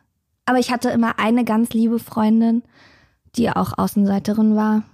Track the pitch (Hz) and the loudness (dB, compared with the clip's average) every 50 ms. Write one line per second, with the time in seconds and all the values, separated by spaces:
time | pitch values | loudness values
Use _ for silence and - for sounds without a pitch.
0 | _ _ _ _ _ _ _ _ - - 254 254 240 - 254 233 - 240 - 233 | _ _ _ _ _ _ _ _ -4 -2 0 0 0 0 -2 -2 -2 -2 0 0
1 | 233 226 - - 202 220 233 247 240 220 214 220 233 - - 226 226 226 233 226 | 0 0 -2 -2 0 0 0 0 0 0 0 0 0 0 0 0 0 0 0 -2
2 | - - - 214 214 214 226 226 226 226 226 233 - _ _ _ - - _ _ | -6 -6 -4 -2 0 2 2 4 2 2 0 0 -2 _ _ _ -20 -20 _ _
3 | _ _ _ _ _ _ - - 233 - - 180 185 - - - 190 190 - 208 | _ _ _ _ _ _ -4 -2 -2 -2 0 -2 -2 -2 -2 -4 -4 -2 0 0
4 | 202 196 196 196 - 208 208 220 220 220 214 214 214 214 214 214 214 - | 0 2 0 -2 -2 -2 0 2 2 2 2 2 2 0 0 0 -2 -6